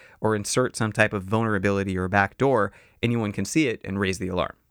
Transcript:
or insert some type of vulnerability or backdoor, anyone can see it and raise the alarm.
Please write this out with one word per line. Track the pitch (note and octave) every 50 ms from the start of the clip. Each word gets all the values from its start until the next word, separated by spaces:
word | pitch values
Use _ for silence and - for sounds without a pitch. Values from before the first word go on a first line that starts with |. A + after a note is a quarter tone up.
| - - - _
or | - G#2+ A2
insert | G2+ G2+ - - C3 B2+ - -
some | - A2+ G#2+
type | G#2 A2 G#2+ G#2 A2
of | G2+ F#2
vulnerability | F#2+ A2 A2+ A2+ A2 G#2+ F#2+ F#2+ G2+ G2 G2 G2 G2+ F#2
or | F#2 F#2 F#2
backdoor, | G2+ G2+ G2 - - - B2+ C#3 C3 G#2+ G2+ G2 - - - _ _ _
anyone | - A#2+ A#2+ A#2 A2 G#2
can | G2 - G2
see | - - D#3 D3+
it | A#2+ A2 - -
and | - F#2+ G2
raise | G2+ F#2+ F#2 -
the | F#2
alarm. | F2+ F2+ F2+ C#2+ - - _ _ _